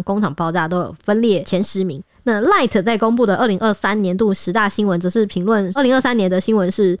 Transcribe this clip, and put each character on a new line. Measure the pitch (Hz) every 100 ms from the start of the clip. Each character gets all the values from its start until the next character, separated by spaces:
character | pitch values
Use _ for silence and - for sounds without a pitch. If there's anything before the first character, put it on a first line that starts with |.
工 | 185 202
厂 | 208 147
爆 | 165
炸， | 175 160
都 | 180
有 | 156 - -
分 | 214
列 | 233 185
前 | - 185
十 | 208 190 190
名。 | 139 - _
那 | - 214
Light | 254 392 254 208
在 | 190 220
公 | 226 240
布 | 233
的 | 185
二 | 240
零 | 190
二 | 220
三 | 202 202 214
年 | 190 185
度 | 220
十 | 196 -
大 | 202 208
新 | - 208
闻， | 175
则 | 180
是 | 226 208
评 | - 180
论 | 220 190
二 | 202
零 | 262 262
二 |
三 | 254 240
年 | 190
的 | 185
新 | 185
闻 | 220 180
是 | 190 196 180